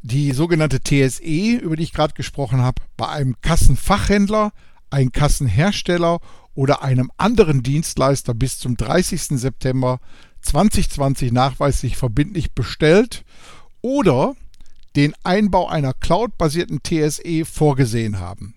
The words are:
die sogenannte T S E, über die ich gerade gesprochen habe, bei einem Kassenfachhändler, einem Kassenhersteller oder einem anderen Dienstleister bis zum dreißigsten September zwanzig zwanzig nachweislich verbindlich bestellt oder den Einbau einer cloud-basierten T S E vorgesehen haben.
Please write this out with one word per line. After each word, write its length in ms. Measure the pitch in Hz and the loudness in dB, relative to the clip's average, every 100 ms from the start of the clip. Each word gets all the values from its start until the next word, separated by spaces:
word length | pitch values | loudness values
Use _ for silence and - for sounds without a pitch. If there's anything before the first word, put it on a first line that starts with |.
die 280 | 117 131 143 | -4 -2 0
sogenannte 480 | 127 170 165 156 127 | 0 0 2 2 0
T 240 | - 143 | 0 2
S 160 | 131 - | 2 -2
E, 380 | - 156 214 240 | -4 -2 0 0
über 180 | 170 | -2
die 80 | 160 | -4
ich 100 | 170 | -4
gerade 220 | - 151 | -2 -2
gesprochen 460 | - - - 135 131 | -2 -10 -8 -2 0
habe, 200 | 127 - - - | 0 -2 -8 -6
bei 120 | 120 | -6
einem 260 | 151 131 120 | -2 -4 -2
Kassenfachhändler, 1120 | - 165 - 135 - 196 196 202 202 214 208 - - - - | 2 8 8 6 2 0 2 2 2 0 -2 -4 -20 -20 -6
einem 220 | 139 131 | 0 0
Kassenhersteller 1080 | - 147 - 135 98 185 202 - 175 170 170 - - - | 2 2 2 2 2 2 0 -2 0 0 -2 -6 -20 -14
oder 300 | - 135 139 | -2 0 2
einem 260 | 135 127 127 - | 2 0 0 -2
anderen 480 | 196 233 180 139 | 0 4 4 2
Dienstleister 680 | 120 147 165 - 131 139 - | 0 -2 -2 0 0 0 -2
bis 280 | 113 135 - | -2 -2 -4
zum 160 | 127 120 | -6 -4
dreißigsten 600 | 113 160 180 175 - 143 | 0 0 0 -4 -4 -4
September 600 | 127 - 135 131 127 127 - - - - | -4 -4 -2 0 -2 -2 -8 -20 -20 -12
zwanzig 500 | - 147 208 208 165 | -2 2 4 4 0
zwanzig 420 | - 139 135 131 | 0 -2 0 0
nachweislich 640 | 123 135 131 143 127 123 - | 2 0 0 0 0 -2 -2
verbindlich 560 | 127 107 147 185 - | -2 0 -2 -2 -4
bestellt 720 | - 113 - 156 185 240 - - - - - - - | -4 -6 0 4 4 4 -4 -16 -20 -20 -20 -20 -10
oder 540 | 233 277 202 127 190 277 - - - - - | -4 0 2 2 0 -4 -16 -18 -18 -16 -6
den 180 | - 147 - | 0 0 -2
Einbau 420 | 196 190 208 185 - | -2 0 2 0 0
einer 260 | 160 139 | -2 -2
cloud-basierten 920 | - - 175 233 - 165 156 - 151 | -2 0 0 0 -2 -2 -2 -4 -6
T 160 | - 165 | -4 0
S 180 | 151 - | 0 -2
E 200 | - 160 | -4 -4
vorgesehen 760 | 160 - 151 135 131 117 113 95 | -4 0 0 2 0 0 -4 -6
haben. 340 | 90 98 101 | -10 -12 -16